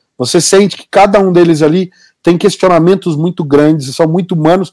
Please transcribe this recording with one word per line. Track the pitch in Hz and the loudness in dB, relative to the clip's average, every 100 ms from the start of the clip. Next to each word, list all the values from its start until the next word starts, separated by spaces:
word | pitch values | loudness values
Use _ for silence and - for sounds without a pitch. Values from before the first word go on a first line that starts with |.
| _ - | _ -10
Você | 123 175 | -4 -2
sente | 156 196 202 - | 0 2 0 -2
que | - | -4
cada | - 202 202 | 0 2 2
um | 190 | 2
deles | 175 170 156 | 2 2 2
ali | 156 170 180 _ _ _ | 0 0 -4 _ _ _
tem | - 175 | -2 0
questionamentos | 208 - 185 175 165 190 180 151 | 0 0 0 2 2 0 -2 -4
muito | 170 180 | -4 -6
grandes, | 156 143 151 156 131 | -2 2 2 0 -4
são | 131 165 | -4 -2
muito | 170 185 | -2 -4
humanos, | 175 156 180 185 | -2 0 0 -2